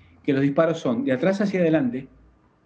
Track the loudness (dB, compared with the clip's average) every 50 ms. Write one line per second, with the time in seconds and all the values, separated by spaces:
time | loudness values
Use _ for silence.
0 | -20 _ -20 -8 -4 -2 0 2 0 2 2 2 2 2 0 -2 -2 -2 -2 -2
1 | -2 -2 0 0 0 0 0 0 -2 -2 0 0 2 2 2 2 0 -2 -4 -6
2 | -10 -14 -20 -20 -20 -20 _ _ _ _ _ _ _